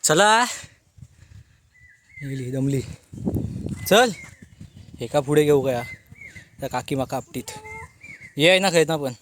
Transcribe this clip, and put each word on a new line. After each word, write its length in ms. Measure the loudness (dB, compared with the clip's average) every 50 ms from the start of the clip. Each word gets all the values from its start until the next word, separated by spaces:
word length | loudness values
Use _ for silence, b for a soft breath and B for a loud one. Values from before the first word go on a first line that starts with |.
| 2
चला. 420 | 2 4 4 6 6 6 4 2 0 B B B B B B B _ _ -20 -20 -20 _ _ -20 _ -20 -20 -20 _ _ _ _ _ _ _ -20 -20 -20 _ _ _ -20 -14 -12
गेली, 280 | -10 -8 -8 -8 -6
दमली. 300 | -4 -2 -2 0 0 -2 -4 -6 -12 -18 _ _ -16 -6 -6 -4 -2 -2 -4 -4 -8 -8 -8 -8 -8 -8 0 4
चल. 220 | 6 6 6 4 0 -8 -14 -20 -20 _ -20 _ -20 _ -20 -20 _ -20 -20 -20 -12 -12
एका 200 | -12 -2 -2 -2
पुढे 240 | 0 2 2 4 4
घेऊ 180 | 6 4 4 4
का 80 | 0 -2
या? 100 | -4 -4 -8 -14 -18 _ _ -20 -20 -20 -20 B B B B B _
त्या 80 | -12 -6
काकी 260 | -6 -6 -4 -4 -4
माका 220 | -4 -4 -4 -6
आपटीत. 340 | -8 -8 _ -12 -12 -12 -12 -14 -16 -16 -14 -14 -14 -16 -18 _ _ -20 -20 -20 -20 -20 -16 _
ये 140 | 2 4 6
आहे 80 | 6 6
ना, 120 | 4 2
खायत 160 | 4 2 2 2
ना 80 | 0
पण. 160 | -4 -4 -6 -8 -8